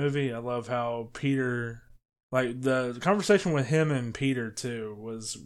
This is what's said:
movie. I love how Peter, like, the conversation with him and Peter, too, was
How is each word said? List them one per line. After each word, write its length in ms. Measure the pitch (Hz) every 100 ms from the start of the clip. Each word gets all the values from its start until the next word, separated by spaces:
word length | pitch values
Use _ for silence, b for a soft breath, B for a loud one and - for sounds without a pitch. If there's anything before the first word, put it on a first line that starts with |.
movie. 300 | 143 139 139
I 60 | 117
love 300 | 120 123 117
how 420 | 123 120 117 113
Peter, 720 | - 139 135 127 120 117 117 - - _ _ _
like, 300 | 131 127 123
the 340 | 131 131 123 120
conversation 520 | 156 208 190 202 190
with 140 | 147 127
him 240 | 156 156
and 240 | 139 120
Peter, 360 | 107 135 127 113
too, 440 | - 127 117 110 104
was 380 | 110 113 107 -